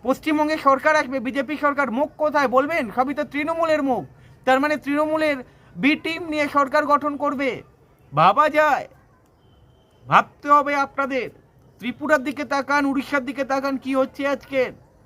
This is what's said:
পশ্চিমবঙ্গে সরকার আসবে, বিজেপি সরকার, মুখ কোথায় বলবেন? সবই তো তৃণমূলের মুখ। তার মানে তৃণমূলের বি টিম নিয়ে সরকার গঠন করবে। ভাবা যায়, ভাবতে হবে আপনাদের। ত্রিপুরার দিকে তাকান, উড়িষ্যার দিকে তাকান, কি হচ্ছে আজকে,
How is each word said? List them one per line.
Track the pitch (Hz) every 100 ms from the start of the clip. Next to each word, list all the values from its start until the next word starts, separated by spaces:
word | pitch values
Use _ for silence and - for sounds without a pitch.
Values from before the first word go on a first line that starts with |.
পশ্চিমবঙ্গে | 240 262 311 302 302 311
সরকার | - 269 302 311
আসবে, | 262 269
বিজেপি | 240 262 247 294
সরকার, | 285 285 269
মুখ | 226 302 -
কোথায় | 302 294 269
বলবেন? | 247 285 330 240
সবই | 214 262
তো | 285
তৃণমূলের | 233 277 302 330 330 302
মুখ। | 277 233 135 - - -
তার | - 262
মানে | 294 302
তৃণমূলের | 269 285 302 311 311 277 247 _ _ -
বি | 247 311
টিম | 320 330 339
নিয়ে | 302 294
সরকার | 294 277 294 302
গঠন | 285 294 294
করবে। | 285 277 277 165 - _ _ _ _
ভাবা | 139 170 208 302
যায়, | 302 302 240 - - _ _ _ _ _ _ _ _ _ _ 120
ভাবতে | 170 - _ 285
হবে | 294 285
আপনাদের। | 285 277 - 277 262 196 - _ _ _ _
ত্রিপুরার | 208 240 285 302
দিকে | 254 285
তাকান, | 294 277 269 285 277
উড়িষ্যার | 277 262 285
দিকে | 262 269
তাকান, | 262 269 269 269
কি | 254
হচ্ছে | 269 262 - 277
আজকে, | 277 - 269 240 - _ _